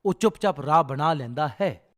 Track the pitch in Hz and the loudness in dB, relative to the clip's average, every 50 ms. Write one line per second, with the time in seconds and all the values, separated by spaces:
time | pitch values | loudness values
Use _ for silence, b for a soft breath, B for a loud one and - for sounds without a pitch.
0 | - 196 185 - - 214 - - - 202 175 143 131 143 151 165 160 131 139 135 | -2 -2 0 2 0 0 0 0 0 -2 0 -2 0 2 4 4 4 2 0 -2
1 | 147 160 165 147 127 117 123 139 151 143 - - 202 180 110 - _ _ _ | 0 0 0 -2 -4 -6 -4 -4 -4 -4 -2 -2 -2 -2 -4 -6 _ _ _